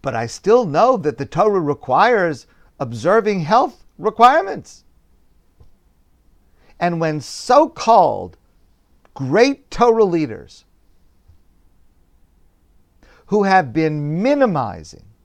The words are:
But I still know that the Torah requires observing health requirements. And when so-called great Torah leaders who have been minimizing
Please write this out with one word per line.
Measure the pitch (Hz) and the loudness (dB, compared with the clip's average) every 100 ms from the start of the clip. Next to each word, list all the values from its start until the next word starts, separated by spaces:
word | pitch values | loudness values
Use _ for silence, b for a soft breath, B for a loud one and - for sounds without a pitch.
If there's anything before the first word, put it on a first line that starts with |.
But | 139 | -6
I | 117 117 | -6 -8
still | - 180 240 208 | -6 2 2 2
know | 147 233 247 | 2 2 2
that | 147 - | -2 -6
the | |
Torah | 131 160 214 196 | -6 0 0 0
requires | 147 143 - 131 220 226 175 143 - _ _ _ | -2 -6 -2 2 2 2 -2 -4 -14 _ _ _
observing | 123 113 139 220 214 196 | -10 -4 0 0 0 -4
health | 151 226 311 - _ - | 0 0 0 -6 _ -8
requirements. | 190 214 240 311 392 220 - - _ _ _ _ _ _ _ _ - _ _ _ _ _ _ _ _ _ _ _ | -6 4 4 4 -2 -10 -14 -20 _ _ _ _ _ _ _ _ -20 _ _ _ _ _ _ _ _ _ _ _
And | 175 170 | -4 -2
when | 160 151 | -4 -4
so-called | - - - 269 320 - - 226 156 101 92 _ _ _ _ _ _ _ _ | -10 -14 2 2 2 -2 2 4 4 -2 -10 _ _ _ _ _ _ _ _
great | - 135 175 269 269 _ | -10 -2 0 0 -4 _
Torah | - 240 226 | -2 0 2
leaders | 202 165 147 107 - - _ _ _ _ _ _ _ _ _ _ _ _ _ _ _ _ _ _ _ _ _ _ _ _ b b b | 0 -2 -6 -10 -18 -20 _ _ _ _ _ _ _ _ _ _ _ _ _ _ _ _ _ _ _ _ _ _ _ _ b b b
who | 208 | 0
have | 196 190 139 | 4 2 2
been | 156 160 151 147 160 | -2 -2 -2 -4 -2
minimizing | 233 294 254 156 113 90 78 - - _ | 0 2 0 0 -6 -10 -18 -20 -20 _